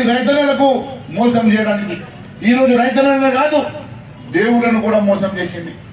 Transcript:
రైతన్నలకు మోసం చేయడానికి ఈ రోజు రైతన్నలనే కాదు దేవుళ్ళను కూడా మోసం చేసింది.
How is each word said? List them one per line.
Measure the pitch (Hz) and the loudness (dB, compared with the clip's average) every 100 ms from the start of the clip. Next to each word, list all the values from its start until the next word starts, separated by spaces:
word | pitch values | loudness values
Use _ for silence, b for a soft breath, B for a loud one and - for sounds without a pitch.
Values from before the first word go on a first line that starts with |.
| 233 | 2
రైతన్నలకు | 247 - 294 285 269 277 254 - - - 175 | 2 2 2 2 2 2 2 -4 -14 -10 0
మోసం | 240 233 220 | 2 2 2
చేయడానికి | 214 214 202 190 170 - - - - 208 | 2 0 -2 -4 -10 -12 -18 -20 -4 0
ఈ | 254 | 4
రోజు | 262 240 | 4 4
రైతన్నలనే | 247 277 277 269 269 247 | 2 2 2 4 2 2
కాదు | 302 302 240 - - - - - - 175 | 2 0 -2 -10 -16 -18 -18 -20 -6 0
దేవుళ్ళను | 233 240 233 220 | 2 2 2 0
కూడా | 208 214 202 | 2 2 2
మోసం | 196 196 180 | 0 -2 -4
చేసింది. | 170 170 165 - - | -6 -8 -12 -16 -20